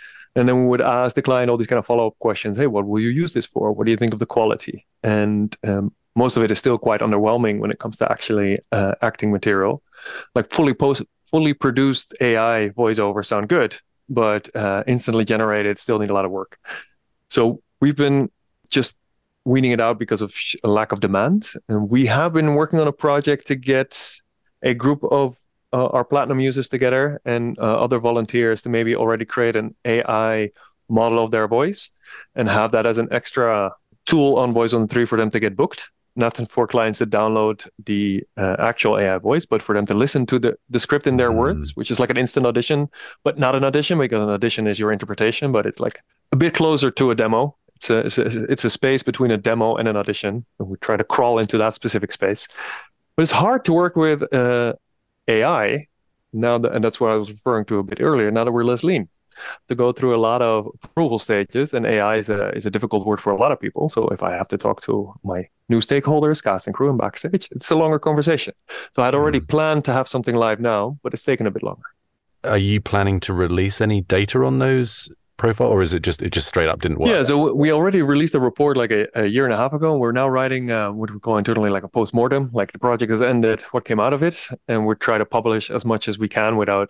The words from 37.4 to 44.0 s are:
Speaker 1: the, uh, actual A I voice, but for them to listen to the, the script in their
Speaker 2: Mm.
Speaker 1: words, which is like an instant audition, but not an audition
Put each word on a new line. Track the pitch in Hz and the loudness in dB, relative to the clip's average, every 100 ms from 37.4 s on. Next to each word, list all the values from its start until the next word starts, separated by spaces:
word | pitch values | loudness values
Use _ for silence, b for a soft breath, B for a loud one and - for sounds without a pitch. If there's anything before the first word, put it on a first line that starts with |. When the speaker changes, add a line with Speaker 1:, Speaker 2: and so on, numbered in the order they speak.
| 107 107 - - | 0 -2 -10 -16
Speaker 1:
the, | - 104 101 98 - - | -4 -2 0 -2 -6 -4
uh, | 95 92 | -2 0
actual | 117 117 110 107 | 0 0 0 2
A | 101 95 | 2 0
I | |
voice, | 95 147 - | 0 -2 0
but | 110 | -2
for | - 104 | 0 -2
them | 104 | 0
to | |
listen | 104 135 143 123 | 2 2 0 0
to | 127 | 0
the, | 117 - _ | 0 -2 _
the | 123 | -4
script | - 147 143 | 0 0 0
in | 127 | 2
their | 123 | 2
Speaker 2:
Mm. | 113 | 2
Speaker 1:
words, | 127 76 73 73 | 0 -2 -6 -8
which | 110 | -4
is | 113 | -2
like | 123 | 0
an | 127 | 0
instant | 127 - 127 | 0 0 0
audition, | 120 120 147 143 B B B - | 0 0 -2 -2 B B B -4
but | 139 | 0
not | 131 | 0
an | 131 139 | 2 2
audition | 139 147 170 | 0 0 0